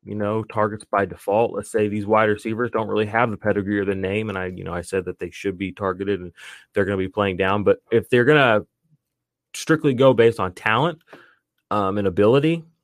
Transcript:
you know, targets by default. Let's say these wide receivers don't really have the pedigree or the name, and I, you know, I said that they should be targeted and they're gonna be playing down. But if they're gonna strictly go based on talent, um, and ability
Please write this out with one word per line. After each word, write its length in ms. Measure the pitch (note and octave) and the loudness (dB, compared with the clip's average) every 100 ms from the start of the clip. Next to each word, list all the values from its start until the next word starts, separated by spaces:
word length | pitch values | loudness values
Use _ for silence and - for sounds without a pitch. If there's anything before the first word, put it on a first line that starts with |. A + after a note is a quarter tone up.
you 100 | G2 | -10
know, 280 | G#2 G2+ A2 | -6 -4 -4
targets 420 | G#2+ A2+ G#2+ G#2+ | -6 -2 -2 -4
by 200 | - G2+ | -4 -2
default. 480 | F#2+ F2 - G#2 A#2 | -2 -6 -2 2 2
Let's 180 | - G2+ | -2 -6
say 160 | A2 G#2+ | -2 -2
these 200 | G#2+ G2+ | -2 0
wide 220 | G#2+ A2 | 2 2
receivers 420 | G#2+ A2 A2 A#2+ | 0 -4 -4 -4
don't 160 | A2+ G#2+ | -4 -2
really 180 | G#2 G#2+ | -2 0
have 240 | A2+ B2 | 0 0
the 60 | G#2 | -2
pedigree 420 | G#2+ G2+ G2 G#2 | -2 -2 0 -2
or 60 | |
the 100 | G2 | -2
name, 360 | F#2+ F#2+ G2+ A2 | -4 -4 -4 -4
and 80 | F#2+ | -6
I, 80 | F#2 | -6
you 180 | F#2 | -8
know, 100 | F2+ | -8
I 80 | F2 | -8
said 220 | F2 F#2+ | -4 -4
that 140 | F2+ F2+ | -4 -10
they 120 | F2 | -12
should 280 | - G2+ F2+ | -6 -8 -6
be 120 | F#2+ | -8
targeted 500 | F2+ G2+ F#2 G2 G2 | -4 -4 -4 -4 -4
and 120 | F2+ _ - - _ | -6 _ -20 -20 _
they're 120 | - | -2
gonna 120 | F#2+ G2 | 0 0
be 120 | F#2 | -2
playing 280 | G2+ G2+ F2+ | -2 -2 0
down. 260 | F#2+ G#2 | 0 2
But 200 | G2+ G2 _ | 2 0 _
if 160 | A#2 F#2+ | -2 2
they're 160 | B2 | 2
gonna 400 | A#2+ D3+ C3 G#2+ - _ _ _ _ _ _ _ _ | 4 4 4 2 0 _ _ _ _ _ _ _ _
strictly 400 | - - D#3 D3+ | -14 -2 0 2
go 200 | B2 C3 | 4 4
based 240 | A#2 A#2 A#2 | 6 4 4
on 140 | F#2 | -6
talent, 480 | - G#2+ A2+ D#3+ D#3 _ - _ _ _ _ _ | -2 0 2 0 -4 _ -20 _ _ _ _ _
um, 280 | G#2 F#2+ G2+ | -2 0 0
and 80 | G2 | -2
ability 560 | F2 G#2 C3+ D#3 E3 - _ | 2 4 4 2 -2 -8 _